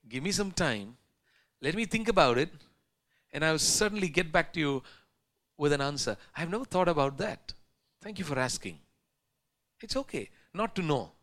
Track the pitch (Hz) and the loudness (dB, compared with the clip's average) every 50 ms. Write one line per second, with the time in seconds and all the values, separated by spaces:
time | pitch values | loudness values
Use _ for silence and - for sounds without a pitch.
0 | _ 110 110 131 143 196 190 190 208 196 180 - 180 147 117 104 98 107 123 _ | _ -8 -8 -4 -4 -2 0 0 -2 -2 0 0 0 0 0 -2 -6 -12 -16 _
1 | _ _ _ _ _ _ _ _ _ _ _ _ - 139 165 214 233 - - 226 | _ _ _ _ _ _ _ _ _ _ _ _ -4 -4 -2 -2 -2 0 -2 0
2 | 220 226 214 185 156 127 120 123 151 - - - - _ _ _ _ _ _ _ | 2 4 6 8 8 8 8 4 2 0 -4 -20 -20 _ _ _ _ _ _ _
3 | _ _ _ _ _ _ - 143 151 156 160 156 - - - - 214 208 208 214 | _ _ _ _ _ _ -4 0 2 2 2 2 2 2 2 2 2 0 0 -2
4 | 190 170 139 165 180 160 156 180 160 - - 175 156 143 139 131 - - - - | -4 0 0 0 -2 2 2 0 0 2 -2 -2 0 0 0 -2 -6 -10 -20 -20
5 | _ _ _ _ _ _ _ _ _ _ _ - 143 147 147 139 139 143 147 135 | _ _ _ _ _ _ _ _ _ _ _ -2 0 0 2 2 0 -2 -2 -4
6 | - 123 104 - - - _ - 165 170 180 226 - - - 180 185 175 165 151 | -4 -4 -4 -6 -10 -16 _ -8 -6 -4 -4 -6 -6 -2 0 2 2 2 4 2
7 | 139 139 139 131 196 214 - - _ - - - _ _ _ _ _ _ _ _ | 2 0 0 -4 -6 -6 -6 -10 _ -18 -18 -18 _ _ _ _ _ _ _ _
8 | - 208 214 - 185 147 143 127 127 123 - - - 98 82 - _ _ _ _ | -16 -14 -10 -8 -6 -4 -2 0 0 -2 -2 -6 -8 -12 -14 -14 _ _ _ _
9 | _ _ _ _ _ _ _ _ _ _ _ _ _ _ _ _ - 226 - 262 | _ _ _ _ _ _ _ _ _ _ _ _ _ _ _ _ -10 -4 -4 -4
10 | 277 - - 147 101 - - _ _ _ _ 180 220 226 - 196 175 156 147 127 | -4 -4 -6 -8 -8 -8 -14 _ _ _ _ -4 -4 -2 -2 -2 0 2 2 0
11 | - - - _ | 0 -6 -14 _